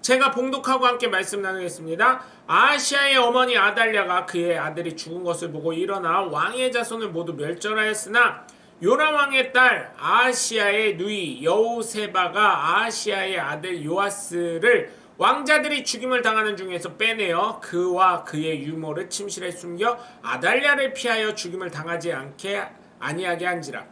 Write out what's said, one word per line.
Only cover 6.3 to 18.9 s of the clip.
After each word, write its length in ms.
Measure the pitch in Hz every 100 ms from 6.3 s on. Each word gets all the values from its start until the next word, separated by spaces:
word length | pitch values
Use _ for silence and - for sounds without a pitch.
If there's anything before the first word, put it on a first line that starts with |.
| 147 175 247 254
자손을 380 | 240 233 226 214
모두 240 | 165 165
멸절하였으나 1080 | 143 147 175 208 214 214 214 190 226 240 - - - - -
요람 320 | 175 285 311
왕의 380 | 302 277 269 254
딸 420 | 247 254 226 - -
아하시아의 1000 | 147 208 254 247 - 226 202 208 220 165
누이 480 | 196 208 170 123
여호세바가 960 | 151 196 226 233 226 214 202 185 180 190
아하시아의 1000 | 208 165 151 185 226 - 208 196 190 185
아들 460 | 143 151 180 175
요아스를 1200 | 147 180 202 196 - 170 170 165 220 226 - - - -
왕자들이 680 | 196 285 285 302 302 294
죽임을 380 | - 226 254 254
당하는 340 | 240 220 214 196
중에서 400 | 190 175 175 147
빼내어 640 | 220 220 190 170 208 -
그와 640 | - 175 180 180 185 165
그의 400 | - 151 160 156
유모를 440 | 143 160 156